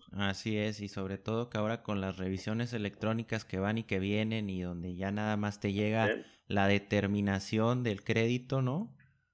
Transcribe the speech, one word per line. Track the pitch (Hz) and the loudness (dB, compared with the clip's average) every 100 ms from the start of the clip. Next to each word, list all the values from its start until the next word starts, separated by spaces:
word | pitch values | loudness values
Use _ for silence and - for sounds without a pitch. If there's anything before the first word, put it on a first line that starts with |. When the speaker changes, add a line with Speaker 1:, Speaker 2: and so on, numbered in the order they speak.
| - | -12
Speaker 1:
Así | 98 98 95 113 107 | -2 -2 0 -2 0
es, | 107 104 | 0 -2
y | 101 | -6
sobre | 101 95 98 | -6 -4 -4
todo | - 113 120 | -2 -2 -2
que | 110 | -2
ahora | 107 117 | -2 -2
con | - 101 | -2 -2
las | 95 92 | -2 -2
revisiones | 95 95 - 110 120 | -2 -2 -2 -2 -2
electrónicas | 117 101 - 107 113 113 113 - | -2 -4 -2 0 0 -2 -4 -4
que | 95 | -2
van | 101 110 | 0 0
y | |
que | 113 98 | 0 0
vienen | 98 107 110 110 101 | 2 0 0 0 -2
y | 92 | -4
donde | 90 87 90 90 | -4 -4 -6 -4
ya | 98 | -2
nada | 104 107 104 | 0 0 0
más | 104 101 | 0 -2
te | 104 | 0
llega | 98 104 110 110 | 2 2 2 2
Speaker 2:
Sí. | 110 - - - | 0 -6 -20 -2
Speaker 1:
la | 101 98 | 2 4
determinación | 101 - 104 98 104 101 98 - 110 113 123 | 4 4 2 4 2 2 0 0 2 2 2
del | 117 95 | 0 -2
crédito, | - 110 113 127 127 135 | 0 2 4 2 0 0
¿no? | 127 151 233 - - _ _ | 2 0 -4 -10 -20 _ _